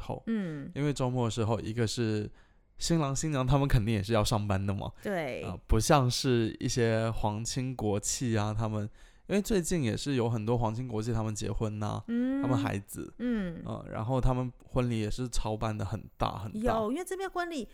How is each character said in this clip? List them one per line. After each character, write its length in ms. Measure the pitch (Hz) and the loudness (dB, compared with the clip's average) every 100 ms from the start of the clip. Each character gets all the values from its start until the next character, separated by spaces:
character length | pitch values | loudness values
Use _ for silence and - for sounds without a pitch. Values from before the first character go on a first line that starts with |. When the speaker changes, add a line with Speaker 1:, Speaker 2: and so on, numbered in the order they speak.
Speaker 1:
候。 220 | - - - | -8 -8 -4
Speaker 2:
嗯。 460 | 226 185 151 139 | -4 -2 -6 -8
Speaker 1:
因 100 | - | -2
为 80 | 147 | -2
周 160 | 135 127 | 0 0
末 180 | 127 120 | 2 0
的 60 | |
时 140 | 110 107 | 0 0
候， 140 | 113 | 0
一 120 | 87 | -2
个 140 | 110 110 | 0 0
是 440 | - 113 107 107 - - _ _ - | 2 0 0 -2 -10 -20 _ _ -8
新 220 | - 165 | 0 2
郎 160 | 143 135 | 2 0
新 160 | 160 | -2
娘 140 | 143 127 | 0 4
他 120 | 143 | 4
们 100 | 139 | 6
肯 160 | 131 | 4
定 80 | 104 | 4
也 120 | 110 | 2
是 100 | 95 | 2
要 100 | 113 | 2
上 240 | 104 113 104 | 4 2 2
班 160 | 98 | 0
的 80 | 98 | 0
嘛。 200 | 101 117 - | -2 -4 -8
Speaker 2:
对。 400 | 214 190 147 104 | -6 -4 -4 -6
Speaker 1:
呃， 160 | 82 90 - | -6 -8 2
不 120 | 110 | 2
像 300 | 107 151 127 | 6 6 6
是 460 | 120 135 123 113 - | 2 2 4 2 0
一 80 | 127 | -2
些 420 | 123 113 110 113 | 2 2 4 0
皇 340 | 113 107 104 | 0 0 -2
亲 320 | 117 - 127 127 | -4 -4 -4 -2
国 240 | 110 101 | 0 0
戚 380 | - - 127 110 | -2 -2 0 2
啊， 180 | 104 107 | 0 0
他 140 | 110 | -2
们， 180 | 107 104 - - - - | -2 -4 -8 -20 -20 -2
因 100 | 196 | -2
为 60 | |
最 180 | 196 208 | 2 0
近 240 | 160 180 | 2 0
也 140 | 123 107 | 2 0
是 160 | - | 0
有 160 | 135 117 | 0 2
很 160 | 117 104 | 0 0
多 100 | 120 | 2
皇 160 | 117 110 | 2 -2
亲 120 | 131 | -4
国 140 | 110 | -4
戚 100 | 110 | 0
他 120 | 117 | 0
们 100 | 110 | 0
结 180 | 107 107 | -2 -2
婚 300 | 113 110 107 | -2 -2 -2
啊， 220 | 104 107 107 | -4 -4 -4
Speaker 2:
嗯。 320 | 233 254 269 | -2 0 0
Speaker 1:
他 80 | 277 | 0
们 80 | 113 | 0
孩 220 | 95 101 | 0 -4
子。 340 | 101 - - - | -6 -10 -12 -6
Speaker 2:
嗯。 460 | 247 226 185 165 113 | -2 -2 -2 -6 -8
Speaker 1:
呃， 180 | 110 98 | -8 -8
然 140 | 98 113 | -6 -2
后 160 | 131 | 2
他 100 | 123 | 4
们 220 | 127 127 - | 2 -2 -6
婚 240 | - 131 123 | -6 -2 0
礼 120 | 113 | 0
也 100 | 107 | 0
是 180 | 107 127 | -2 -2
操 300 | - 110 110 | -2 -2 -2
办 180 | 110 107 | -2 -2
得 80 | |
很 240 | 104 107 - - | -4 -6 -8 -4
大 200 | 113 - | -2 -2
很 140 | 101 | -8
大。 80 | 214 | -4
Speaker 2:
有， 320 | 240 226 214 | 0 0 0
因 80 | 277 | -4
为 40 | |
这 140 | 359 370 | -6 -6
边 100 | 381 | -6
婚 220 | 359 349 | -4 -4
礼 180 | 330 214 | -6 -8